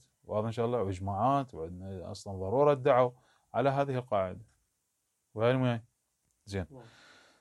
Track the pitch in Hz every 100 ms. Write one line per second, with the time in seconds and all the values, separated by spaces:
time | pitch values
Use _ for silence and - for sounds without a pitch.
0 | _ _ - 107 113 117 117 120 98 90
1 | 98 98 123 139 131 87 82 90 95 95
2 | 90 98 101 95 95 123 147 143 143 123
3 | 123 - _ _ _ 117 135 135 143 127
4 | 123 101 92 95 - _ _ _ _ _
5 | _ _ _ 107 117 131 127 117 - _
6 | _ _ _ _ - 98 82 131 - -
7 | - - _ _